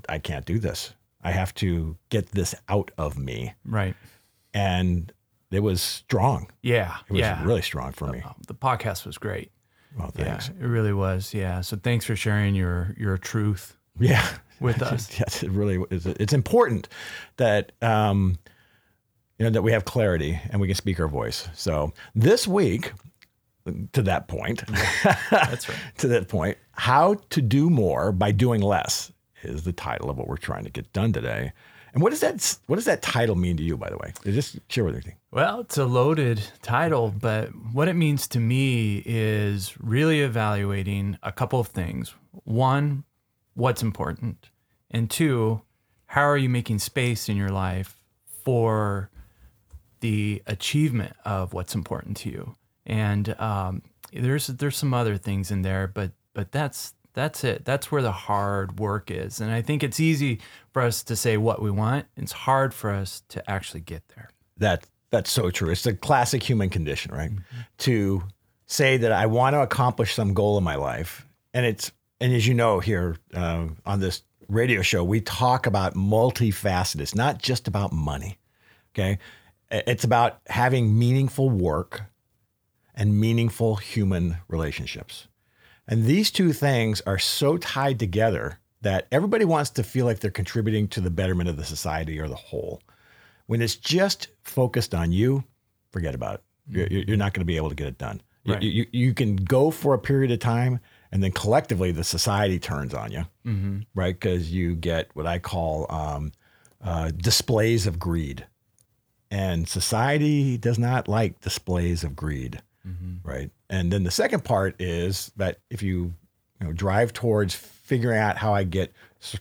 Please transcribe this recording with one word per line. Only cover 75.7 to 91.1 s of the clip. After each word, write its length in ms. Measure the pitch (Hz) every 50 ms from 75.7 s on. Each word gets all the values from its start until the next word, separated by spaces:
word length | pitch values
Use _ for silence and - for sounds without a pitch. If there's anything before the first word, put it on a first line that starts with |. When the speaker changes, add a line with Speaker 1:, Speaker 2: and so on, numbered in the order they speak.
| 98 98 92 87 -
Speaker 1:
multifaceted. 1040 | 95 95 101 107 113 123 127 - - 120 107 92 - - 98 90 90 92 - - 73
It's 160 | 71 - -
not 240 | 107 127 147 - -
just 260 | - - 127 - -
about 240 | - 104 101 101 - -
money, 440 | 78 76 73 69 67 - 95 95 _ _ _ _ _ _ _ _ _ _ _ -
okay? 240 | 104 95 95 101 98 - - - - _ _ _ _ _ -
I-, 120 | - 127 -
it's 160 | 120 123 - -
about 360 | 110 123 120 120 107 - - _
having 500 | - - 120 123 127 135 123 117 107 107
meaningful 520 | 113 120 120 127 135 139 127 - 139 135 131
work 540 | 117 92 90 82 73 82 - - - - 104 - _ _ _ _ _ _ _ _ _ _ _ _ _ _ _ _ -
and 240 | 110 104 104 104 104
meaningful 560 | 110 113 113 117 117 110 - - 117 113 107
human 600 | 101 - - - 113 101 95 92 85 87 85 87 85 -
relationships. 800 | - 85 80 80 71 - - 65 - - - - - - - - _ _ _ _ _ _ _ _ - _ _ -
And 180 | - 113 113 110
these 240 | 120 160 208 214 -
two 220 | - - 180 165 139
things 480 | - 143 139 135 117 113 110 104 -
are 160 | - 98 98 95
so 380 | - - - - 139 143 165
tied 400 | 170 - - - 131 139 139 131 107
together 600 | 113 92 85 107 113 113 90 60 57 71 - - _ _ _ -
that 260 | 107 101 95 92 - -
everybody 340 | 127 151 185 196 226 226 214
wants 260 | 165 160 147 147 -
to 120 | - - 98
feel 220 | - - 127 123
like 140 | 120 107 -
they're 100 | - 98
contributing 560 | - - 92 - - 117 104 110 110 107 107 98
to 120 | - 104
the 80 | 90
betterment 400 | 90